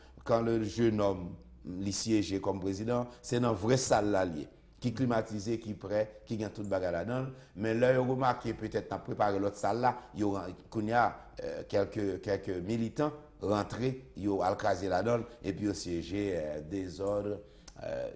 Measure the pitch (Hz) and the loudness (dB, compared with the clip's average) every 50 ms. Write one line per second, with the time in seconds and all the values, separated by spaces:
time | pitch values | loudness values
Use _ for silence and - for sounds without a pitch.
0 | - - - - - - 120 113 113 117 117 113 110 104 - 113 117 113 107 104 | -20 -20 -20 -8 0 2 4 4 4 4 2 2 0 0 2 4 4 4 4 4
1 | 104 101 95 92 90 85 - - - - - - - - 90 92 95 101 95 - | 4 2 2 0 -4 -8 -10 -12 -16 -20 -20 -16 -12 -10 -6 -4 -2 -2 -2 -2
2 | - 110 113 107 101 92 98 98 87 104 98 98 87 98 98 95 110 117 120 120 | 0 2 4 2 4 2 0 -2 0 -2 -2 0 -2 -2 -2 -2 -2 0 0 0
3 | 120 120 - - - - 123 120 123 120 113 98 95 113 127 127 131 - 135 110 | -2 -2 -6 -12 -6 -2 0 2 4 4 2 2 2 4 4 4 4 4 4 6
4 | 104 104 101 95 92 90 82 76 69 - - - - - - - - 123 110 110 | 6 6 4 4 2 2 0 -4 -8 -10 -12 -20 -20 -20 -12 -6 -4 -2 0 0
5 | 135 120 120 110 110 - 107 107 95 113 117 113 - 110 104 87 - 95 101 107 | 2 2 2 2 0 0 -4 -6 -4 -2 -4 -4 -4 -6 -8 -8 -6 -2 0 0
6 | 110 110 - - - - 120 107 107 101 - - 107 101 95 95 92 90 85 85 | 0 0 -4 -10 -10 -6 -4 -4 -4 -4 -6 -6 -4 -2 -2 0 0 0 -2 -2
7 | 87 104 123 127 131 135 131 - - - - 87 101 113 113 113 123 123 131 127 | -2 -2 -2 -4 -4 -6 -8 -12 -18 -16 -8 -4 0 0 2 4 6 6 6 6
8 | 127 123 131 127 135 127 120 - - 120 107 - 107 110 - 110 - - 98 95 | 4 2 2 2 2 2 2 2 -2 -4 -4 -4 -4 -4 -2 -2 -2 -2 -4 -6
9 | - - 113 - 110 104 101 98 98 101 98 - - 101 107 117 123 127 120 - | -6 -4 -2 2 2 2 2 2 0 0 0 0 0 0 0 2 2 2 2 0
10 | - - - 92 104 101 98 98 87 87 90 - - - - 113 104 107 113 120 | -4 -10 -4 -2 0 0 0 0 -4 -6 -10 -12 -12 -8 -4 -4 0 2 4 4
11 | 117 98 87 - - - - - - 71 73 76 - - - 101 101 - - 110 | 4 4 2 -2 -10 -16 -14 -10 -8 -8 -6 -8 -6 0 2 2 2 2 0 -2
12 | 104 98 92 90 - 107 98 95 95 98 95 90 85 92 117 117 117 110 - - | -2 -2 -2 -2 -2 0 -2 0 0 -2 -4 -4 -2 0 0 0 0 -2 0 0
13 | 147 151 151 - - - - - - 92 104 104 101 - - 101 117 127 127 131 | -2 -2 -2 -6 -12 -20 -12 -6 -2 0 2 2 0 0 -2 -2 -2 -2 -2 -4
14 | - - - - 95 104 98 95 87 92 101 101 - 107 98 92 95 95 92 90 | -8 -14 -10 -4 0 0 2 2 2 2 2 2 2 0 2 2 0 0 2 2
15 | 98 113 120 117 110 - - - - 95 95 87 104 104 95 - - 90 87 82 | 2 2 2 0 0 -4 -12 -8 -4 -4 -2 0 0 -2 -2 -2 -4 -4 -4 -4
16 | 80 76 90 101 104 101 92 82 78 76 76 78 78 78 95 98 92 92 82 87 | -4 -4 -2 -2 -2 0 -2 -2 -2 -4 -4 -6 -6 -6 -6 -4 -4 -6 -6 -4
17 | 98 98 104 104 101 104 104 101 - - - - - - - - - - - 62 | -2 -2 0 0 -2 -2 -4 -6 -8 -14 -20 -20 -20 -20 -16 -12 -8 -6 -6 -6
18 | 64 57 - | -6 -6 -8